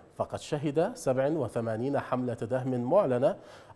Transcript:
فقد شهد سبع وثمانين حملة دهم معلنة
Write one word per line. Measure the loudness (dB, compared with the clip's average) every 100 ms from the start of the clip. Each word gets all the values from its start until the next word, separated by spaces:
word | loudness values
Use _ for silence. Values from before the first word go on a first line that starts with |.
| -14 -6
فقد | -6 -6
شهد | -4 -2 0 0 0
سبع | 0 0 2 2
وثمانين | 2 -2 -2 -2 -2 0 -2
حملة | 0 -2 -2
دهم | -4 -2 -2 0 -2 2
معلنة | 4 4 4 2 0 -10 -20 -16